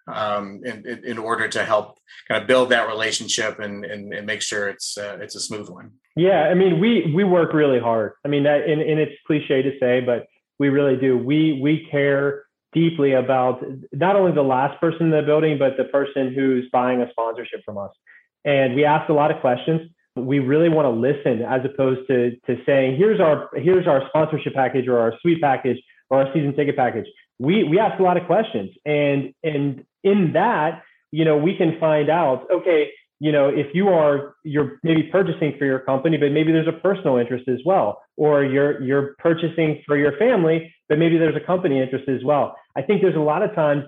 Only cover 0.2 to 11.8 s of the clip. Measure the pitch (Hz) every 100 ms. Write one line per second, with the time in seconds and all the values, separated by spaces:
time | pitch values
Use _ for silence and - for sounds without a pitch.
0.2 | 107 104 101 101 120 107 110 113 123 113
1.2 | 113 113 110 113 98 107 104 _ _ -
2.2 | - 107 101 131 123 120 110 107 110 101
3.2 | 107 - 110 104 104 101 101 104 101 104
4.2 | 104 104 - 107 101 98 - - 101 101
5.2 | 104 104 - 107 101 90 104 - _ -
6.2 | 180 185 151 180 190 160 214 226 165 151
7.2 | 202 180 156 156 147 127 117 113 101 -
8.2 | 143 143 143 147 - 151 151 156 147 -
9.2 | - 151 - 139 135 135 123 127 123 120
10.2 | - _ _ - 139 139 143 127 131 123
11.2 | 120 151 156 135 139 156